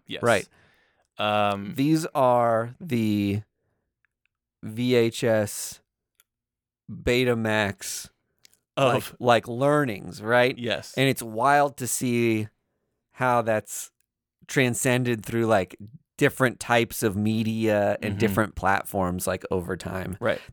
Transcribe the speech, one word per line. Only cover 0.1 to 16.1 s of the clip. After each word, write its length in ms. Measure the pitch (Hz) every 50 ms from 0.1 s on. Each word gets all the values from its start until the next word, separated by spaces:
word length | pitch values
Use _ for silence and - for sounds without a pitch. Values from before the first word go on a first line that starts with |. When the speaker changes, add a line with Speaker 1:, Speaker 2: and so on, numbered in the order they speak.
| - - -
Speaker 2:
Right. 260 | 117 113 95 82 - _ _ _ _ _ _ _ _ _ _ _ _ _ -
Speaker 1:
Um, 560 | 104 107 104 107 104 101 101 98 101 101 -
Speaker 2:
These 300 | - 139 151 160 160 160 - -
are 600 | 147 131 123 123 123 120 117 113 113 117 117 127 -
the 640 | 190 165 123 117 110 107 104 104 101 101 98 107 - _ _ _ _ _ _ _ _ _ _ _ _ _ _ _ _ _ _ _ _ _ _ _ -
V 320 | 110 107 113 123 127 123
H 300 | 120 117 117 117 - -
S 560 | 117 110 107 104 104 - - - - - - _ _ _ _ _ _ _ _ _ _ _ _ _ _ _ _ _ _ _ _ _ -
Betamax, 1160 | 107 87 107 127 123 123 131 123 120 113 110 110 107 107 107 98 98 - - - - - - - _ _ _ _ _ _ _ _ _ _ _ _ _
Speaker 1:
Of 180 | - 139 127 117
Speaker 2:
like, 520 | 107 101 - - - 123 123 120 113 -
like, 20 | 123
learnings, 720 | 117 120 135 143 147 147 147 127 104 92 - - - - 104
right? 340 | 110 120 123 123 127 - 120
Speaker 1:
Yes. 360 | 120 113 101 71 - - -
Speaker 2:
And 120 | 127 135 139
it's 140 | 127 - 120
wild 540 | 113 110 110 120 139 143 147 143 143 123 -
to 80 | 127
see 640 | 113 - - 131 123 120 120 117 117 110 107 107 - - _ _ _ _ _ _ _ _ _ _ _ _
how 300 | - 131 127 123 120 113
that's 480 | 113 110 107 - - - - - - _ _ _ _ _ _ _ _ _ _ _
transcended 800 | - - 147 131 123 117 - - 131 123 123 127 123 120 110 98
through, 220 | - 113 117 117
like, 300 | 110 110 98 92 - - - 101 107 139 - _ _